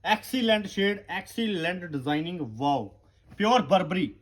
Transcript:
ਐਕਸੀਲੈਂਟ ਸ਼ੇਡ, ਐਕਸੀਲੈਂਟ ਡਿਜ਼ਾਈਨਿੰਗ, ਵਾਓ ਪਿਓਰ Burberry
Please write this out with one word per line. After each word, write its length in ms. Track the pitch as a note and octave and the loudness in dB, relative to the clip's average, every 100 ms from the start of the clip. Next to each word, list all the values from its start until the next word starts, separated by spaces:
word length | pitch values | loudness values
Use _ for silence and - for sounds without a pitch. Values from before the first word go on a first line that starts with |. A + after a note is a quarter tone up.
ਐਕਸੀਲੈਂਟ 640 | F3+ G#3+ - C4 A3+ G#3+ G3 | 0 -2 0 -2 2 2 0
ਸ਼ੇਡ, 320 | - G3+ G3+ - | 0 0 0 -6
ਐਕਸੀਲੈਂਟ 760 | F3+ G3 - A3 F#3+ E3 F#3 F3 | -8 -6 -4 -2 -2 -2 -4 -6
ਡਿਜ਼ਾਈਨਿੰਗ, 560 | C#3+ C3+ D3+ E3 F3+ | -6 -2 -2 -2 -6
ਵਾਓ 440 | C3+ A2 C#3+ C#3 G2+ - _ _ _ - | -8 -2 0 0 -4 -14 _ _ _ 0
ਪਿਓਰ 240 | G#3 B3 C3+ | 4 4 6
Burberry 340 | F#3+ D#3+ F#3 C3 - | 2 4 -2 -2 -6